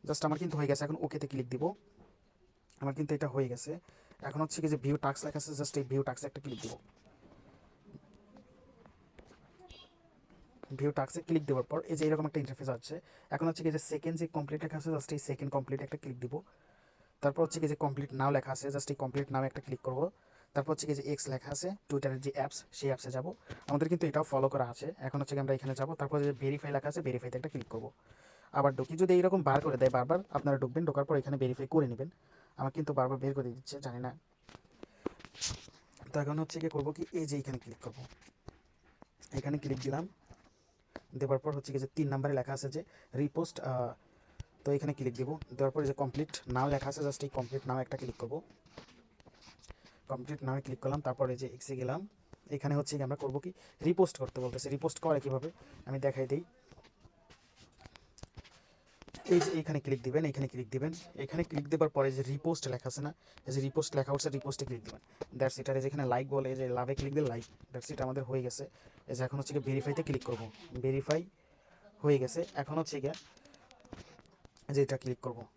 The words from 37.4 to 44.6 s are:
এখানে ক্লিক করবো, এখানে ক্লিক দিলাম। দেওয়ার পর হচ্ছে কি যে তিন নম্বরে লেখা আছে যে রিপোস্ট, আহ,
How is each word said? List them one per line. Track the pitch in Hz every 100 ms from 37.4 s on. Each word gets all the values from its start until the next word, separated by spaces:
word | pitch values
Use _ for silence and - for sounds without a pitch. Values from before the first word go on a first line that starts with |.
এখানে | 135 127
ক্লিক | - 107
করবো, | 120 123 127 - - _ - - _ _ _ _ - _ - 139
এখানে | 143 143
ক্লিক | 143 131 131
দিলাম। | 135 180 - _ - - _ _ _ _ - _ 131
দেওয়ার | 139 135
পর | 151 143
হচ্ছে | 139
কি | 135
যে | 135 -
তিন | 147
নম্বরে | 139 139 139
লেখা | 123 135
আছে | 139
যে | 147 - - - 131
রিপোস্ট, | 143 - - -
আহ, | 139 127 120 - _ - - - - _